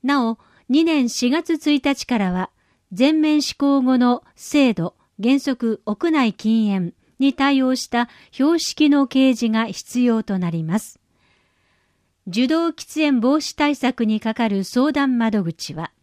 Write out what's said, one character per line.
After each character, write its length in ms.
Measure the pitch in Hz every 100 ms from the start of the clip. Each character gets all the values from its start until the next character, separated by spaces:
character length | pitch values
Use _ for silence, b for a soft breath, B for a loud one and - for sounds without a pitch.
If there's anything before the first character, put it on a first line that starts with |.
な 240 | 254 285 226
お、 120 | 226 b b b
二 160 | 269
年 240 | 330 302 240
四 220 | - 247
月 240 | 311 339
一 260 | 320 302 294
日 200 | 277 269 -
か 120 | 240
ら 140 | 190
は 180 | 180 185 _ _ _ _
全 280 | 185 269 311
面 200 | 302 302
施 160 | 277 -
行 260 | 277 277
後 160 | 254 254
の 260 | 247 247 b
制 400 | _ - 294 262
度、 220 | 202 160 _ _ -
原 160 | 220 269
則 440 | 285 247 233 214
屋 260 | - 214 339
内 220 | 311 240
禁 400 | - 220 226 208
煙 220 | 196 175 _ _ _
に 160 | 277
対 280 | 269 277 269
応 140 | 262 254
し 120 | -
た 200 | 240 240 B B
標 260 | - 285 339
識 300 | - - 302
の 180 | 285 269
掲 300 | 269 262 240
示 120 | 233
が 180 | 220 226
必 340 | - - 247
要 220 | 247 226
と 160 | 214 190
な 120 | 180
り 140 | 165
ま 140 | 160 208
す。 200 | - _ _ _ _ _ _ _ _ _ _ _ _ _ -
受 200 | 185 254
動 220 | 320 339
喫 240 | - -
煙 260 | 302 302 254
防 160 | 240 302
止 200 | - -
対 200 | 294 285
策 300 | 254 - 220
に 140 | 220
係 360 | 220 220 226 196
る 80 |
相 260 | 185 247 285
談 280 | 285 277 240
窓 260 | 226 208
口 300 | 165 - -
は 180 | 139 165 _